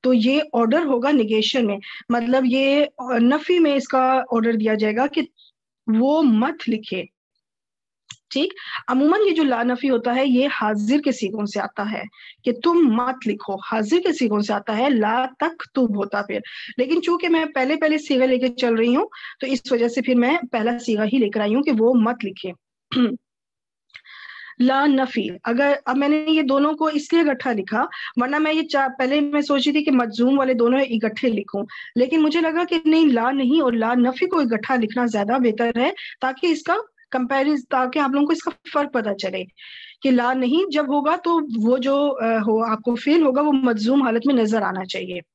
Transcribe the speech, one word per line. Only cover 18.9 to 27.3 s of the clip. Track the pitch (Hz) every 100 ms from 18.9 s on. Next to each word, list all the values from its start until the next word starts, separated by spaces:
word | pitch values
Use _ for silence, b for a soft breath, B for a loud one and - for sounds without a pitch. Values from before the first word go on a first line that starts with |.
हूँ, | 254 427 B B B
तो | 262
इस | 269 -
वजह | 240 233
से | 240
फिर | 254 247
मैं | 240 330 247
पहला | 233 220 240
सीगा | 233 214
ही | 214 262
लेकर | 214 214
आई | 208
हूँ | 226
कि | 294
वो | 233 226
मत | 254 220 247
लिखे। | 202 190 190 175 _ _ _
<clears throat> | 262 240 247 _ _ _ _ _ _ _ B B B B B B B
ला | 247 269 294
नफी, | 269 254 226 202 180 -
अगर, | 240 285 285 -
अब | 262
मैंने | 285 302 311
ये | 311
दोनों | 269 277 285
को | 311 311
इसलिए | 294 - 339
इकट्ठा | 302